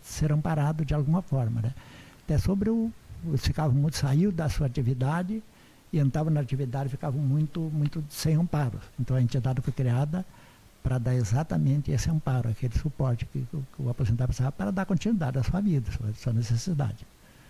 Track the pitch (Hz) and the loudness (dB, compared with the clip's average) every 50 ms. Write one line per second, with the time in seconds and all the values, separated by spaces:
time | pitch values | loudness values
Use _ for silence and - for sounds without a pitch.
0 | - - - - 156 156 151 156 147 170 160 151 143 147 160 156 160 135 151 147 | -8 -10 -4 -2 0 2 2 2 2 0 2 2 2 2 0 0 0 0 0 0
1 | 139 143 160 185 180 - 135 135 120 110 117 117 107 120 135 - - - - - | 2 2 2 2 2 0 0 0 0 0 0 -2 -2 -4 -4 -8 -12 -20 -20 -20
2 | - - - - - - 156 135 - - 190 196 202 220 226 233 226 226 226 - | -20 -20 -20 -12 -6 -2 0 2 2 2 2 2 2 2 2 2 0 -2 -4 -8
3 | - - - - 175 165 147 131 - - - - 156 151 127 143 143 156 - - | -16 -18 -14 -10 -6 -2 -2 0 0 0 0 2 2 2 4 4 4 2 0 0
4 | 143 139 135 151 185 208 180 165 160 147 - - 151 127 120 151 127 117 135 123 | 0 2 4 4 4 2 2 0 -2 -2 0 0 0 0 0 0 0 0 0 2
5 | 127 135 156 175 185 180 220 220 - - - - - - - - - - - 156 | 0 0 0 0 -2 -2 -4 -6 -8 -10 -18 -20 -20 -20 -20 -20 -10 -4 0 2
6 | 143 135 - - 156 160 156 147 139 117 135 131 143 127 117 135 139 135 135 - | 2 4 2 2 0 2 2 0 0 0 -2 -2 -2 -2 -4 -4 -4 -4 -4 -4
7 | - 147 123 147 147 131 139 151 156 151 - 170 160 160 151 151 147 147 - 165 | -4 -4 -2 0 0 2 2 2 0 0 -2 -4 -4 -2 0 0 0 0 -2 -4
8 | 151 147 - - - 156 156 156 170 175 - 147 143 120 101 98 - - - - | -8 -8 -6 -4 0 2 2 2 2 2 0 0 0 0 -2 -6 -10 -10 -6 -4
9 | 123 - 131 131 123 117 - 135 113 131 127 127 - 139 123 - 135 123 120 127 | -2 0 2 2 2 2 2 0 0 0 0 -2 -2 -4 -2 0 0 0 2 2
10 | 143 147 160 185 185 - - - - - - - - - - - - - 127 127 | 0 0 -2 -4 -6 -6 -12 -20 -20 -20 -20 -20 -20 -20 -12 -6 -2 -2 0 0
11 | 117 127 127 127 120 90 110 135 160 - - 160 151 139 135 147 - - 147 117 | 0 2 2 2 2 2 2 2 0 2 0 2 4 4 2 2 2 0 0 0
12 | - - 165 151 - 156 127 123 117 117 110 - - 120 110 - - 156 - - | 2 2 0 0 0 0 0 0 0 0 -2 -2 -2 -2 0 0 -2 -2 -2 0
13 | 139 131 120 113 - - - 139 127 - - 151 135 - - - 135 123 120 - | 0 0 0 0 -2 -4 -4 -6 -6 -4 -6 -6 -8 -8 -8 -6 -4 -2 -2 0
14 | 135 107 117 120 127 123 120 - 127 139 - - 190 202 190 190 190 - 190 - | 2 2 2 2 2 0 0 0 0 -2 -2 -2 -2 -2 -2 -2 0 0 0 0
15 | - 214 233 196 160 127 127 135 120 - - 185 202 208 165 139 110 - - - | 0 0 0 0 0 0 -2 -2 0 0 0 2 2 2 2 2 0 -2 -4 -4
16 | 110 107 107 - - 127 113 113 120 107 117 117 - 190 175 143 139 107 101 - | -4 -4 -6 -4 -2 0 0 0 0 2 0 0 0 0 0 0 0 -2 -4 -6
17 | - - - - - - - - - | -12 -18 -20 -20 -20 -20 -20 -20 -20